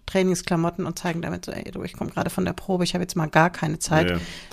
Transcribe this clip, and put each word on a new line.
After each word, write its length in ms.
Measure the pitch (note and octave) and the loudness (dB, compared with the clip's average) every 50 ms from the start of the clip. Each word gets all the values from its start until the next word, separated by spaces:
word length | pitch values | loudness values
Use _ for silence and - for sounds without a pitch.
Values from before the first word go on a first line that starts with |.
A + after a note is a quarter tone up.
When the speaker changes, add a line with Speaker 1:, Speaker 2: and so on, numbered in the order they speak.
| _ | _
Speaker 1:
Trainingsklamotten 800 | - - F#3+ F#3 F#3 F3+ F3 - - F3 E3 E3 E3+ F3 - F#3 | 0 2 4 4 4 2 2 0 0 0 2 2 0 0 -2 -4
und 120 | D#3+ E3+ - | -6 -4 -4
zeigen 240 | - F3+ E3 E3+ E3 | -4 -4 -2 -2 -4
damit 220 | D#3+ F3 F3 F3+ | -4 -6 -6 -6
so, 80 | - - | -8 -8
"Ey, 180 | - - - | -8 -8 -8
du, 120 | - G3 F3+ | -8 -8 -8
ich 100 | F3 - | -8 -8
komm 160 | - - - | -8 -8 -6
gerade 200 | - G#3 G3+ F#3 | -2 -2 -2 -2
von 140 | - - F#3 | 0 0 0
der 80 | F3+ F3 | 0 -2
Probe, 320 | - - - F#3+ F3+ F3 | -4 -2 -2 0 0 2
ich 100 | E3+ - | 0 0
habe 80 | F3 F3+ | -2 -2
jetzt 120 | - - | -2 -2
mal 100 | F#3 D#3+ D3+ | -2 0 2
gar 220 | - D#3 D#3+ F3+ | 4 6 6 4
keine 280 | F3 - - D#3 D#3 - | 4 0 -2 -2 -2 -2
Zeit, 320 | - - D#3+ D#3 F3 - | 0 2 4 4 6 4
Speaker 2:
Ja, 60 | F3 | 2
ja. 60 | E3+ F3 - - - - - | 0 0 -4 -8 -12 -14 -16